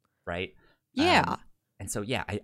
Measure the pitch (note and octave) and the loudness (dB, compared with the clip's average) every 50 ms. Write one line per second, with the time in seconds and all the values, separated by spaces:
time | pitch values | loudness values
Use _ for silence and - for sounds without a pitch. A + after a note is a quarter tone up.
0 | _ _ _ _ _ - E2+ F2 F#2+ - - _ _ _ _ _ _ _ _ B3 | _ _ _ _ _ -8 -6 -6 -6 -8 -10 _ _ _ _ _ _ _ _ 0
1 | D4 F4 E4+ F#3+ - - - - - - - _ _ _ _ - G2+ F2 - A2+ | 4 4 6 4 4 2 0 -6 -8 -14 -20 _ _ _ _ -14 -12 -8 -6 -6
2 | G#2 G#2+ B2+ G#2 - - G#2 G#2 | -4 -4 -4 -4 -4 -4 -6 -6